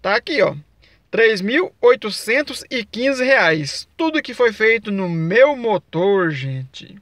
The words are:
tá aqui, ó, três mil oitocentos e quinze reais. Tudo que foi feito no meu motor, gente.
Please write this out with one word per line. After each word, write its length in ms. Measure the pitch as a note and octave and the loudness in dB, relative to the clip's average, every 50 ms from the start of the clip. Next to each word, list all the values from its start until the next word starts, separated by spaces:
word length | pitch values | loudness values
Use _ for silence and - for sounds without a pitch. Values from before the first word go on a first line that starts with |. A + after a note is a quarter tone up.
tá 140 | - F#3 G3+ | -2 0 -2
aqui, 260 | A#3 - - D#4+ B3 | -2 -2 -2 0 0
ó, 140 | F#3+ D#3 C#3 C#3+ D3 _ _ _ _ _ _ _ _ _ | 0 0 0 -8 -16 _ _ _ _ _ _ _ _ _
três 280 | - F#3 A3+ A3 A3 F#3+ | 0 2 2 2 2 0
mil 320 | F#3 G3+ B3 D4+ F#4 - _ _ | -2 -2 -2 -2 -2 -4 _ _
oitocentos 840 | - A#3+ B3+ - - G#3+ F#3+ - - - A3+ C#4 D4+ - - - - | 4 4 4 4 0 -8 -8 -8 -4 -2 0 0 -2 -4 -8 -14 -12
e 160 | - C4 B3 G#3 | -8 -8 -8 -8
quinze 400 | _ - G#3+ B3 C#4 C#4 B3+ B3+ | _ -6 -2 -2 -2 0 0 2
reais. 640 | C4 C4+ B3 F#3+ E3 D#3+ D#3+ D3 C#3 - - - _ _ | 2 4 4 4 2 2 0 -2 -6 -8 -10 -12 _ _
Tudo 280 | - E4 D#4+ D#4 D4+ C#4+ | -4 -2 -2 -2 -2 -4
que 100 | - A#3+ | -6 -2
foi 180 | - B3 A3+ | 0 0 0
feito 380 | G#3 - A3 A3 A3+ A3+ G#3+ A3 | 2 2 2 2 2 0 -2 -4
no 180 | G3+ G3 F#3+ | -4 -4 -4
meu 480 | F3 E3+ E3 D#3+ E3 F#3 A#3 C4 D4 D4 | -4 -2 -2 -2 0 4 4 6 4 4
motor, 760 | C4 A#3 A#3 G#3 F3+ _ _ - D#3+ F3+ G3 G3+ G3 F3+ E3 | -2 -2 -2 -2 -2 _ _ -4 -2 0 2 2 2 2 0
gente. 640 | D3+ C3+ C3 C#3 C3 C3 C3 C3 _ - - - F#3+ G3 | -2 -4 -8 -8 -8 -8 -10 -12 _ -20 -20 -20 -20 -20